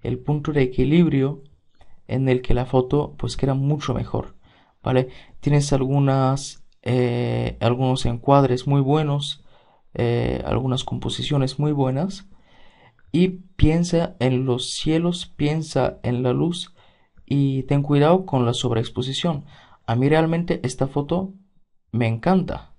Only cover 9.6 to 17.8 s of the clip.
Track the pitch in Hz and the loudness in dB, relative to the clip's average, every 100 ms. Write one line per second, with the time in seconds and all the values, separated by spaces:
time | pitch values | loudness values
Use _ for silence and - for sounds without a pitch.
9.6 | _ _ _ - 117 120 120 127 - 113 | _ _ _ -4 0 0 -2 -4 -2 -2
10.6 | 131 127 - 123 - 123 - 143 131 - | 0 -4 -4 -6 -6 -6 -2 0 0 -2
11.6 | 151 147 131 135 190 - - - _ - | -2 0 -2 -2 -6 -8 -16 -20 _ -20
12.6 | - _ - _ - 160 185 185 - - | -20 _ -20 _ -4 2 2 0 -14 4
13.6 | 156 165 175 165 165 - 127 127 131 123 | 4 4 2 0 -2 -2 0 0 0 -2
14.6 | - - 156 160 175 175 - - 147 160 | -4 -4 0 0 0 -4 -10 -4 -2 -2
15.6 | 156 139 127 - 123 123 127 135 160 175 | -2 0 0 -2 -4 -2 0 0 -2 -4
16.6 | - - _ _ _ - - 143 139 135 | -12 -16 _ _ _ -20 -4 0 0 -2
17.6 | 127 143 | 0 0